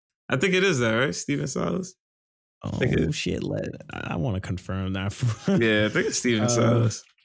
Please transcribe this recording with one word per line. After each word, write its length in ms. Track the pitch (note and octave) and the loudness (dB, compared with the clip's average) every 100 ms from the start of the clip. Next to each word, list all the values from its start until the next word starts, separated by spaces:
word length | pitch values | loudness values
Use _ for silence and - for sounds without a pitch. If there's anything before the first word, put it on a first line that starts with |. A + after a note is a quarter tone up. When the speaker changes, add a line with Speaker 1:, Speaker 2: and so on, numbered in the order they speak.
| _ _ - | _ _ -4
Speaker 1:
I 80 | C3+ | 0
think 160 | G3 F#3 | 2 4
it 80 | |
is 160 | G3 C3 | 2 2
that, 140 | A#2 | 2
right? 200 | A2+ D3 | 2 0
Steven 320 | F3 - C#3+ C#3 | -2 -4 -2 -2
Silas? 460 | - E3+ F3+ F3+ - _ _ _ _ _ _ | -2 -2 -2 -6 -14 _ _ _ _ _ _
I 60 | - - | -6 0
think 160 | - | 2
it 60 | - | 2
Speaker 2:
Oh, 80 | D#3 | 0
Speaker 1:
is. 60 | - | -2
Speaker 2:
shit. 280 | - - | -4 -4
Let, 220 | G1+ G#1 - - - | -4 -6 -6 -10 -14
I, 200 | - - | -10 -6
I 20 | E3+ | -2
wanna 240 | C3+ F#2+ | -2 -2
confirm 520 | - F2 - F#2+ F#2+ | -4 -6 -4 -4 -4
that 180 | F#2+ F#2+ | -4 -4
for 440 | - A#2+ - - F#3+ | -2 -2 -2 0 2
<laughs> 40 | |
Speaker 1:
Yeah, 240 | A2+ G#2+ G#2+ | 4 4 2
I 40 | |
think 180 | D#3+ G#3+ | 0 -2
it's 100 | - | 0
Steven 260 | B2 A2 A#2+ | 0 2 2
Speaker 2:
Uh, 20 | |
Speaker 1:
Silas. 540 | A#2+ A#2 A#2 A2+ - - _ | 4 4 4 2 0 -14 _